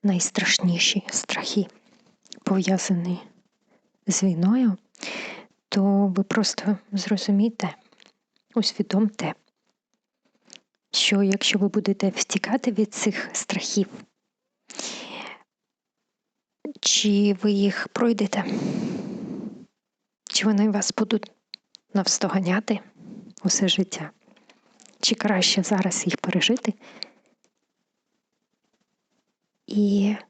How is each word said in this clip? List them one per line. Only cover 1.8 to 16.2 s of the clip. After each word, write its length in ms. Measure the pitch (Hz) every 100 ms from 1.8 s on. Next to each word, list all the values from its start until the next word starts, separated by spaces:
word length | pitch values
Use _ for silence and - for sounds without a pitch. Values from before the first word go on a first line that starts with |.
| _ _ _ _ _ -
пов'язані 760 | - 190 185 190 - 180 175 180 - _ _ _ _ _ _ _ -
з 160 | 180
війною, 540 | 190 165 180 240 247 185 _ - - - - - - _ _
то 380 | 208 196 196 202
ви 160 | 185
просто 560 | 196 - 208 - 196 202 _
зрозумійте, 840 | 202 - 202 - 202 226 226 180 - _ _ - _ _ _ _
усвідомте, 800 | - 202 - - 190 214 - 165 - _ _ _ _ _ _ _ _ _ _ _ - _ _ _
що 300 | - - 202
якщо 360 | 196 196 - 208
ви 100 | 196
будете 400 | 214 208 196 196
втікати 640 | - - 196 - 262 -
від 220 | 214 208
цих 360 | - - 190 -
страхів, 560 | - - 180 - - 190 - - _ _ _ _ _ _ - - - - - - - _ _ _ _ _ _ _ _